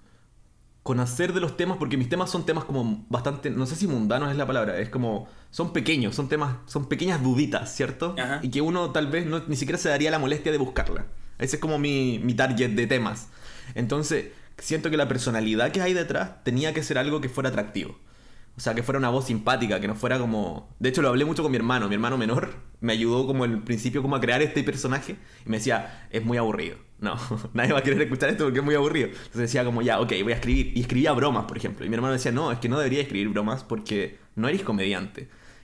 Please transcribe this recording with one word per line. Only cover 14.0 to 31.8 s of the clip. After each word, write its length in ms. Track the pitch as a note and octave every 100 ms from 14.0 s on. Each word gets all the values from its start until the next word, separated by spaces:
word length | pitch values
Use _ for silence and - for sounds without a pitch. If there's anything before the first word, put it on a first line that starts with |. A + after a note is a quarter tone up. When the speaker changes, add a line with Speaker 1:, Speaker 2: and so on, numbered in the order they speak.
| D3+ D3+ - - - -
Speaker 1:
siento 320 | - D#3 D#3+
que 60 | D3+
la 100 | C#3
personalidad 600 | B2+ B2+ A2+ A2 A2 C3
que 100 | F#3
hay 120 | F3+
detrás 480 | F3+ E3 D#3 F#3 -
tenía 300 | - B2 D#3
que 80 | D#3
ser 160 | C3+ C#3
algo 220 | C#3+ D3+
que 80 | C3
fuera 220 | C3 C3
atractivo. 460 | B2 G#2 G#2 D#2+ - - - - - - -
O 40 |
sea, 140 | A#2+
que 80 | A2+
fuera 160 | A#2 C3+
una 120 | B2+
voz 160 | C3 B2+
simpática, 540 | A2 G#2+ B2+ A2+ F#2+
que 40 | G2+
no 80 |
fuera 240 | G#2+ A#2+ B2+
como, 560 | A#2+ A2 F#2 D#2 - -
de 100 | B2+
hecho, 140 | D3
lo 60 | C#3
hablé 160 | B2 D3
mucho 160 | E3
con 100 | D#3
mi 40 | B2
hermano. 300 | A2+ B2+ G2+
Mi 60 |
hermano 220 | G#2 A#2+ C3
menor 380 | A2 A#2+ - - - -
me 140 | A#2
ayudó 320 | A2+ A2+ B2 C3
como 180 | C3+
en 80 | A#2+
el 100 | A2
principio 380 | - A#2 B2 C3+
como 160 | C3+ C#3
a 40 |
crear 180 | A#2 B2
este 220 | C#3+ D3
personaje 540 | C#3 C#3 C3 C3 - F#3+ - -
y 60 | A2+
me 80 | A2
decía, 500 | B2 A2+ - - -
"Es 140 | A2+
muy 140 | A2+ A#2+
aburrido. 400 | A2+ G#2 E2 - - -
No, 180 | G#2 - - G#2
<laughs> 160 | -
nadie 220 | A2+ A#2+
va 60 | C#3+
a 20 |
querer 180 | C3 C#3
escuchar 300 | D3 B2+ C#3
esto 140 | F#3+
porque 160 | D3 C3
es 40 |
muy 100 | C#3+
aburrido". 340 | D3 C#3+ D#3+ A2+
Entonces 280 | - - A2+
decía 200 | A#2 B2+
como, 200 | B2 A#2
"Ya, 180 | A#2+ A2
ok, 100 | A#2+ F#2+
voy 100 | G#2
a 40 | A#2
escribir". 360 | A#2+ C3 C3
Y 60 | A#2
escribía 320 | B2 B2 D3+
bromas, 320 | B2+ C#3+ A2+
por 140 | G2+ A2
ejemplo. 260 | - -